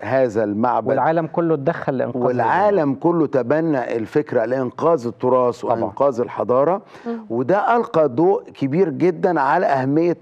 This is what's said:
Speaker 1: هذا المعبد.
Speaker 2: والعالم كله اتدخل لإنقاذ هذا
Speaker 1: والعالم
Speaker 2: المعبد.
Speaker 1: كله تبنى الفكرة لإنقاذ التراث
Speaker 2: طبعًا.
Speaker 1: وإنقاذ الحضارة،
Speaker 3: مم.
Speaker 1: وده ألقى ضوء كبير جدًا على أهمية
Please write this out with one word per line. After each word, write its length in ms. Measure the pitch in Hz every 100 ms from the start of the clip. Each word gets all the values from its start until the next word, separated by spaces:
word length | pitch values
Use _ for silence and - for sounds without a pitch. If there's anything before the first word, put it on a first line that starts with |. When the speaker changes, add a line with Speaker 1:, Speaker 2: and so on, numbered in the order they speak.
Speaker 1:
هذا 440 | 104 131 127 104
المعبد. 440 | 104 104 120 117 110
Speaker 2:
والعالم 380 | - 139 165 160
كله 280 | 180 165
اتدخل 440 | 151 139 160 - 127
لإنقاذ 180 | 120 123
هذا 40 | 127
Speaker 1:
والعالم 520 | 123 117 165 208 196
Speaker 2:
المعبد. 200 | 143 127
Speaker 1:
كله 280 | 170 175 143
تبنى 720 | 135 117 151 165 135 117 113
الفكرة 480 | 107 151 - 123
لإنقاذ 640 | 113 135 123 - 151 160 117
التراث 540 | - 127 127 123 -
Speaker 2:
طبعًا. 140 | 110
Speaker 1:
وإنقاذ 460 | 113 92 - 139 120
الحضارة، 640 | 117 - 107 127 147 196 - - 240
Speaker 3:
مم. 120 | 226 214
Speaker 1:
وده 460 | 117 127 196 - 233
ألقى 320 | 226 165 147
ضوء 340 | 117 180 196
كبير 440 | - - 139 139 180
جدًا 520 | 127 175 165 180 160
على 260 | 135 170 -
أهمية 500 | 135 131 151 170 160